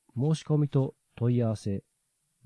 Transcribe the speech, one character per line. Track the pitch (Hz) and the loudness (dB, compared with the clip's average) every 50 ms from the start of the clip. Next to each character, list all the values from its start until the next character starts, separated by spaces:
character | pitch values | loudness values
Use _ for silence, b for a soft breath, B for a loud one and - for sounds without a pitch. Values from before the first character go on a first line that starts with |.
| _ _ _ | _ _ _
申 | 117 131 151 160 | -2 0 0 0
し | - - | -2 0
込 | - 151 147 | 0 0 0
み | 151 143 | 2 2
と | - 139 131 - - _ _ _ _ | 2 0 0 0 -4 _ _ _ _
問 | - 120 120 120 | -2 0 2 2
い | 120 | 2
合 | 117 110 | 2 0
わ | 107 | -2
せ。 | 104 - 107 98 95 - _ _ _ _ _ _ _ _ _ _ _ - | -2 -4 -4 -4 -4 -6 _ _ _ _ _ _ _ _ _ _ _ -4